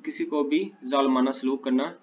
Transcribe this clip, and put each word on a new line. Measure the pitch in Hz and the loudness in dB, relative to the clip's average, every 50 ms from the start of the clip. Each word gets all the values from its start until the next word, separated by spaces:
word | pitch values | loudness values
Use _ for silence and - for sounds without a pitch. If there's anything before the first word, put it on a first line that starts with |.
| - | -10
किसी | 156 147 - 165 | -10 -6 -6 -4
को | 170 156 147 143 | -2 0 0 0
भी | 139 147 165 196 202 - - 135 | 2 0 0 0 -2 -8 -12 -8
जालमाना | 127 139 139 139 135 131 127 127 135 131 - | -2 0 2 2 4 4 4 2 2 0 -2
सलूक | - 127 135 131 - | -2 -2 -2 -2 -2
करना | 135 127 127 143 165 170 - | 0 0 0 0 -2 -6 -12